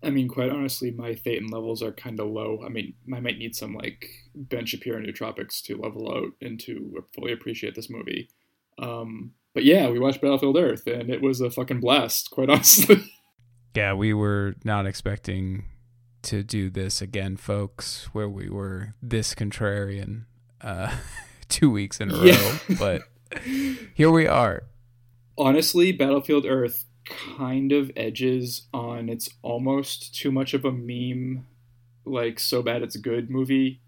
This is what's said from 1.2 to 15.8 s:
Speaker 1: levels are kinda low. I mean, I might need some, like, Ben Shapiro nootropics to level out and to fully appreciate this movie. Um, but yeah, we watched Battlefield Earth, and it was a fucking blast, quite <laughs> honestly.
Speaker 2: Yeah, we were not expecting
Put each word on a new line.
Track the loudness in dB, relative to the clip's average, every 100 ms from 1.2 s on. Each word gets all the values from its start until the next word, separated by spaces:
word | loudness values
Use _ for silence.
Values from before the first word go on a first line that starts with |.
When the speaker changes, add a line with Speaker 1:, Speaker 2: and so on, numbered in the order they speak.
| -4 -4 -4
Speaker 1:
levels | -6 -6 -4
are | -6
kinda | -8 -10 -6
low. | -6 -4 -4 -6
I | -6
mean, | -8 -8 -10 -10
I | -6
might | -4 -4
need | -6
some, | -8 -10
like, | -8 -10 -10 -18 -18 _
Ben | -18 -6 -6
Shapiro | -4 -6 -6 -6
nootropics | -6 -8 -8 -8 -8 -10
to | -8 -8
level | -8 -8 -6
out | -4 -6 -8
and | -12 -12
to | -10 -10 -10 -12 -14
fully | -10 -6
appreciate | -6 -6 -6 -8
this | -8 -12
movie. | -10 -6 -8 -8 _ _ _ _ -10
Um, | -8 -8 -10 -12 -14 _ _
but | 2
yeah, | 6 6 6
we | 2
watched | 2 2
Battlefield | 2 2 4 4
Earth, | 4 0 -4
and | -6 -4
it | 0
was | 0 2
a | -2
fucking | -2 -4 -2
blast, | 2 2 2 -2 -4
quite | -2 4
<laughs> |
honestly. | 6 8 8 10 8 6 _ _ _ _ _ _ -2
Speaker 2:
Yeah, | 0
we | 2 2
were | 2 2 2 0 -4
not | -2 -2 -2
expecting | -4 -6 -6 -6 -4 -4 -6 -8 -14